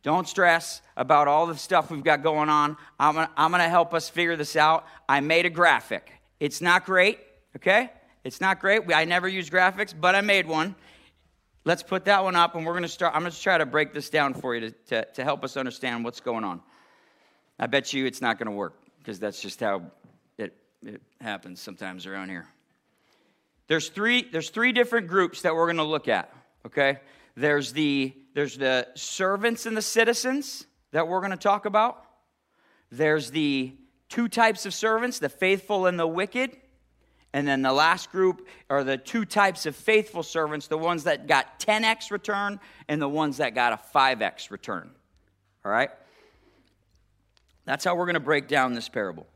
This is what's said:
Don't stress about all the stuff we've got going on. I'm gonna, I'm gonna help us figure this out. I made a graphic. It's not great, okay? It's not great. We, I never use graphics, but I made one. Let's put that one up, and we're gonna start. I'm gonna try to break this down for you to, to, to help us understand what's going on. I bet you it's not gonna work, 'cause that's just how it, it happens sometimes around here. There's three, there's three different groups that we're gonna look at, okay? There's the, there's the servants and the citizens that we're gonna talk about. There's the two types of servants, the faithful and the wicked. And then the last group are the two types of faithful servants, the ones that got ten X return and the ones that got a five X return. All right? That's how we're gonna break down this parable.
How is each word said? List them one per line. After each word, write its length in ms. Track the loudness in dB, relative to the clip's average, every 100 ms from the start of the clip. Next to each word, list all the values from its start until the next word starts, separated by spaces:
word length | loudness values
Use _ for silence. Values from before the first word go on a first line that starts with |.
Don't 240 | 0 -2 -2
stress 560 | 2 4 4 0 -14 _ -6
about 320 | 4 4 6
all 180 | 2 2
the 100 | -4
stuff 320 | 0 0 0
we've 140 | -2
got 220 | 2 2
going 240 | 2 0 2
on. 280 | 4 2 -2 -18 0
I'm 160 | 2
gonna, 160 | 2 -2 0
I'm 160 | 2
gonna 160 | 4 4
help 260 | 4 2
us 140 | -2 -4
figure 260 | -2 -2
this 220 | -2 -2 4
out. 300 | 4 4 -2 -12 0
I 120 | 0
made 260 | 4 2 2
a 40 |
graphic. 600 | 4 4 4 0 -8 -8 -20 _ _
It's 200 | -6 -2
not 240 | 2 2
great, 360 | 4 4 4 0 -16 _ _ -2
okay? 340 | 2 4 2 -12 _ _
It's 160 | -14 -4
not 200 | -2 0
great. 260 | 2 2 4
We, 80 |
I 100 | 2
never 240 | 2 0 0
use 220 | -4 0
graphics, 440 | 4 4 2 -8 0
but 160 | 2
I 60 | 4
made 260 | 4 2 2
one. 280 | -2 -2 -6 -20 -20 _ _ _ _ _ _
Let's 180 | -2 -2
put 240 | -2 -4 2
that 180 | 2
one 100 | 2
up, 220 | 2 2 0
and 100 | -4
we're 80 |
gonna 140 | -4 -6
start. 260 | -2 0
I'm 80 | 0
gonna 100 | -4
try 260 | -4 2 2
to 80 | 2
break 260 | 0 -2
this 180 | -4 -2
down 240 | 0 0
for 220 | -2 -6 -6
you 40 |
to, 80 | -6
to, 340 | -14 _ -4
to 200 | -4 -6
help 200 | -4 -4
us 120 | -6 -6
understand 480 | -8 -6 -6 -4
what's 160 | -8 -8
going 240 | -6 -4
on. 160 | -6 -8 _ _ _ _ _ _ _ _ _ -8
I 80 | -2
bet 260 | -2 -2
you 140 | -4 -4
it's 140 | -2
not 180 | -4 -2
gonna 140 | -6
work, 240 | -6 -8 _ _ _
'cause 140 | -14 -8
that's 240 | -8 -8
just 160 | -14 -6
how 240 | -4 -4 -8 _ _ _ _ -12
it, 160 | -12 _ _ _
it 180 | -20 -20 _ _
happens 400 | -10 -10 -12 -18
sometimes 460 | -18 -14 -14 -12 -12
around 220 | -12 -10
here. 180 | -12 -14 _ _ _ _ _ _ _ _ _ _ _ _
There's 220 | -4 -4
three, 400 | -4 0 0 -2
there's 200 | -8 -6
three 200 | -2 0
different 380 | 2 0 0 0
groups 340 | 0 0 0
that 140 | -2 2
we're 100 | 0
gonna 160 | 0
look 240 | -2 -2 0
at, 260 | -2 -2 -18 _ _
okay? 360 | -8 0 2 0 -10 -20 _ -2
There's 360 | 0 0 -2
the, 420 | -2 0 0 -4 -8 _
there's 220 | -6 -4 -2
the 320 | 0 0 -2
servants 720 | -12 -12 -2 -2 0 -2 -2 -6
and 100 | -6
the 60 |
citizens 840 | 0 2 2 2 -2 -4 -6 -14 -18 _ _
that 160 | -4 -2
we're 120 | -2
gonna 160 | -4 -2
talk 300 | 0 0 2
about. 380 | 2 2 -2 _ _ _ _ _ _ _ _ _
There's 420 | 0 2 2 0
the 420 | -2 0 0 -2 -10 _ _ _
two 200 | -4 -2
types 360 | 2 2 2
of 80 | -8
servants, 460 | -4 0 0 -2 -4
the 100 | -8
faithful 580 | -2 0 0 -2 0 0
and 120 | 0
the 80 | -2
wicked. 500 | -2 -4 -4 -6 -8 _ _ _ _ _ _ _
And 140 | -4 0
then 160 | 0
the 100 | 2
last 380 | 4 4 2 -4
group 360 | 0 0 0 -14 -20 _
are 140 | -2
the 120 | -2 -4
two 280 | -4 -6
types 420 | -2 2 2 0 -10
of 100 | -4
faithful 460 | 2 2 2 -8
servants, 440 | -6 -4 -4 -6 -6
the 120 | -4
ones 260 | -2 -2
that 220 | -2 -2 2
got 340 | 2 2 -6
ten 240 | -2 2
X 260 | 0 -2 -6
return 480 | -8 -4 -4 -4 -8 -16 -20 -6
and 140 | -4
the 60 | -2
ones 280 | 0 -2 -2
that 180 | -2
got 180 | 2 0
a 40 | 0
five 460 | 0 2 4 2
X 280 | -2 -4 -16
return. 400 | -14 -8 -10 -10 _ _ _ _ _ _ _
All 60 | -2
right? 200 | 0 0 -6 _ _ _ _ _ _ _ _ _ _ _ _ _ _ _ _ -6
That's 180 | -2
how 120 | 0 0
we're 100 | 0
gonna 120 | 0
break 300 | 2 0 2
down 240 | 2 2
this 160 | -2 -6
parable. 380 | -4 -4 -6 -18